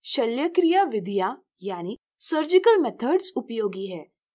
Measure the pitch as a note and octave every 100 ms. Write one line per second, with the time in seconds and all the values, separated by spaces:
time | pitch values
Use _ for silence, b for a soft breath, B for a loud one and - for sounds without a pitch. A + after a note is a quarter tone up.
0 | - - A3+ A#3+ E4 F4 E4 F#4 G4 A3
1 | F#3 G3 F#3+ C4 _ _ F#3+ F3+ F3 -
2 | _ - - D#4 D4+ F#4 A#4 G#4+ B3+ -
3 | A#3+ F#4 - - A3 A3+ G#3 F#3 G3 F3
4 | - _ _